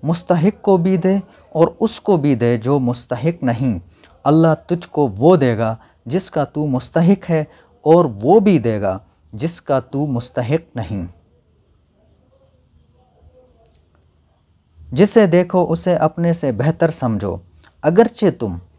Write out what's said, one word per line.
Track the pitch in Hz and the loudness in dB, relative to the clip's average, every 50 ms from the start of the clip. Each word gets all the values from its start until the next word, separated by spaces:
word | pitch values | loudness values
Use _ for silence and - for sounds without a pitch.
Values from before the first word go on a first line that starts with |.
| - | -2
मुस्तहिक | 143 170 170 - - 180 170 151 196 208 - | -4 -4 -4 0 0 0 2 2 0 -2 -2
को | - - 190 185 | 0 2 2 2
भी | 165 190 190 180 | 2 0 -2 0
दे | 175 190 190 202 190 - - - _ _ - | 0 0 0 0 -4 -8 -20 -20 _ _ 0
और | 156 165 165 - - | 2 2 2 2 -4
उसको | 220 220 - - _ - 202 165 | -4 -4 -4 -6 _ 0 0 2
भी | 139 147 139 | 2 0 0
दे | 113 120 117 120 120 | 2 0 0 0 0
जो | 107 127 143 143 | 0 0 0 0
मुस्तहिक | 131 120 123 120 - _ 127 113 117 160 170 170 - | 0 -2 -4 -6 -6 _ -8 -4 -4 -4 -4 -2 -2
नहीं। | 127 - - 139 131 110 85 - - _ _ _ _ _ _ _ | -2 -2 -2 -2 -2 -4 -4 -8 -14 _ _ _ _ _ _ _
अल्लाह | 139 151 160 165 165 156 - - | 2 4 4 4 4 2 0 -2
तुझको | - 175 175 170 - _ - 147 127 | -8 -8 -8 -8 -10 _ -2 -2 -2
वो | 95 98 120 160 185 170 | -2 0 4 4 4 4
देगा | 135 123 117 104 117 110 113 - _ _ _ _ _ - | 4 0 0 -2 -2 -4 -6 -8 _ _ _ _ _ -6
जिसका | 131 185 190 - - 160 143 | -6 -6 -6 -4 -4 -4 -4
तू | - _ 151 151 147 | -4 _ -6 -4 -2
मुस्तहिक | 131 123 - - _ 165 170 170 196 190 - | -4 -4 -6 -4 _ 2 4 4 2 2 0
है, | - 170 160 151 - - _ _ _ _ _ _ | -4 -2 -2 -2 -4 -12 _ _ _ _ _ _
और | 147 160 175 175 143 | 4 6 6 6 2
वो | 110 98 104 131 185 220 | -2 -4 2 4 4 4
भी | 202 208 190 147 | 4 4 2 2
देगा | 107 117 110 104 101 98 92 95 - _ _ _ _ _ - | 2 0 -2 -2 -2 -4 -4 -4 -8 _ _ _ _ _ -14
जिसका | 107 123 165 170 - _ - - 131 | -8 -8 -8 -8 -10 _ -2 -2 -2
तू | 127 - - 139 151 151 | -2 -4 -6 -6 -4 -2
मुस्तहिक | 131 117 117 - _ - 123 110 147 165 - _ _ | -4 -4 -6 -6 _ -6 -4 -2 -2 -4 -4 _ _
नहीं। | 123 110 - 107 98 87 87 - _ _ _ _ _ _ _ _ _ _ _ _ _ _ _ _ _ _ _ _ _ _ _ 539 539 539 _ _ _ _ _ _ _ _ _ _ _ 254 _ _ _ _ - _ 254 _ _ _ _ 226 220 _ _ _ _ _ _ _ _ _ _ _ _ _ _ _ _ _ _ _ _ _ _ - - | -10 -8 -8 -8 -8 -8 -10 -14 _ _ _ _ _ _ _ _ _ _ _ _ _ _ _ _ _ _ _ _ _ _ _ _ _ _ _ _ _ _ _ _ _ _ _ _ _ _ _ _ _ _ -20 _ _ _ _ _ _ _ _ _ _ _ _ _ _ _ _ _ _ _ _ _ _ _ _ _ _ _ _ _ _ -16 -10
जिसे | - 127 190 202 - 226 214 180 | 0 0 0 2 4 2 2 4
देखो | 160 175 180 175 - 185 175 | 4 2 0 2 0 -2 0
उसे | - 165 165 - 185 175 160 | 0 -2 -4 -2 -2 -2 0
अपने | 156 160 - - 170 170 165 | 0 -2 -2 -2 -2 -2 -2
से | 170 - 139 117 | -2 -2 -4 -4
बेहतर | 101 131 151 165 - 170 156 | -2 -2 -2 0 0 -2 -2
समझो, | 147 - - 123 110 101 101 98 87 87 - _ _ _ _ _ _ _ - | -2 -2 -4 -2 -2 -2 -4 -4 -6 -8 -10 _ _ _ _ _ _ _ -4
अगरचे | 156 170 190 233 233 - - 226 185 147 | 0 2 2 2 2 0 0 -2 -2 0
तुम | - 120 104 87 85 - _ _ | -2 -6 -8 -8 -10 -14 _ _